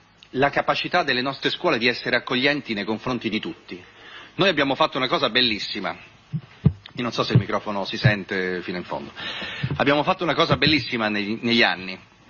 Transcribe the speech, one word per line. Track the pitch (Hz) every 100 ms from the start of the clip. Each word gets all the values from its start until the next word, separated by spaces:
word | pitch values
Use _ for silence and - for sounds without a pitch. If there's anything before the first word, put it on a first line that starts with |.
| _ _ -
la | 123 139
capacità | 147 - 143 151 180
delle | 143 123
nostre | 135 139 143
scuole | - 175 120
di | 120
essere | 113 123
accoglienti | 120 - 127 143 143 -
nei | 101
confronti | 98 107 127 120 110
di | 104
tutti. | 87 - - 90 - - - - - -
Noi | 190
abbiamo | 147 139 131
fatto | 151 139
una | 127
cosa | 165 131
bellissima. | 123 120 101 - 104 90
Io | 80 - - - 156 - - - - - -
non | 120
so | 131
se | 120
il | 120
microfono | 101 104 110 101
si | 95 107
sente | 107 101 90 95 92 90
fino | 85 90
in |
fondo. | - 76 67 - - - - - - -
Abbiamo | 131 147
fatto | 143 185
una | 170
cosa | 131 143 131
bellissima | 147 151 120 120 107
negli, | 104 101 113
negli | 117 117
anni. | 104 90 92 95 - -